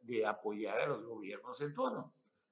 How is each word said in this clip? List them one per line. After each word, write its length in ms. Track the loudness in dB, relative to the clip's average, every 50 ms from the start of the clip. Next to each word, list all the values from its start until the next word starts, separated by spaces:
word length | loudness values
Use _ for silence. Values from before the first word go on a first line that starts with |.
de 240 | -8 0 2 4 4
apoyar 540 | 4 2 2 0 -2 0 0 0 2 2 4
a 60 | 4
los 180 | 4 2 0 -4
gobiernos 560 | -6 -8 -8 -8 -8 -8 -8 -10 -10 -8 -4
en 140 | -4 -4 0
turno. 400 | 0 0 0 0 -2 -6 -8 -14 _ _ _ _ _ _ _